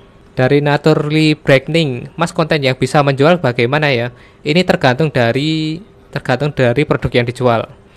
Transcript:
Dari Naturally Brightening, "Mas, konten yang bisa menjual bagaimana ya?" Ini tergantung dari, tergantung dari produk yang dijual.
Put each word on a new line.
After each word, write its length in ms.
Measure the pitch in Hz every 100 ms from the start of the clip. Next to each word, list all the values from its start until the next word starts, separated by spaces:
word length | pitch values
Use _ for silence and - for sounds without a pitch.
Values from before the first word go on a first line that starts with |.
| - - -
Dari 320 | - 127 143 147
Naturally 720 | 143 160 156 147 156 156 147
Brightening, 720 | - 135 - 165 151 120 147 -
"Mas, 160 | 165
konten 240 | - 156 160
yang 140 | 131
bisa 320 | 127 131 156 143
menjual 320 | 135 147 180
bagaimana 560 | 139 120 120 147 151
ya?" 160 | 123 120 - - -
Ini 240 | - 160 -
tergantung 480 | 180 135 123 160
dari, 640 | 135 117 123 151 160 156 160 - - -
tergantung 420 | - - 123 147 -
dari 320 | 120 123 151
produk 320 | 143 - 123
yang 40 | 120
dijual. 400 | 120 127 113 - - -